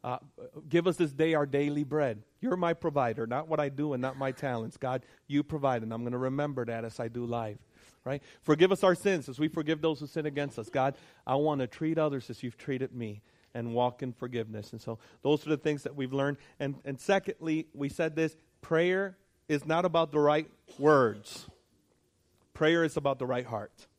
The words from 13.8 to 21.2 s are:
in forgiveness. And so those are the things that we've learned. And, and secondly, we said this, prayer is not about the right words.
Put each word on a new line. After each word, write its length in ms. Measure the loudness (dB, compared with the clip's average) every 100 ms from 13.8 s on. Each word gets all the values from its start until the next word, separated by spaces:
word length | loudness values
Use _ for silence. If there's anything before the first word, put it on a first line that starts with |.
| 0 0
in 100 | -10
forgiveness. 600 | -8 -8 -6 -6 -10 -12
And 80 | -12
so 180 | -10 -10 -14 _
those 240 | 2 2 2
are 40 |
the 60 | 0
things 260 | 0 -2
that 140 | -6 -6
we've 160 | -4
learned. 260 | 0 0 -2 -10 _
And, 160 | -6 -6
and 160 | -8 -6
secondly, 680 | 0 0 0 -8 -2 -4 -4
we 140 | -6 -6
said 260 | -2 -4
this, 220 | 0 -2 -2 _ _
prayer 580 | 0 2 2 2 -2 -8 _ _ -2
is 180 | -2 2
not 180 | 0
about 280 | 2 2 2
the 80 | 4
right 280 | 4 4 0 _ _ 2
words. 720 | 8 8 6 2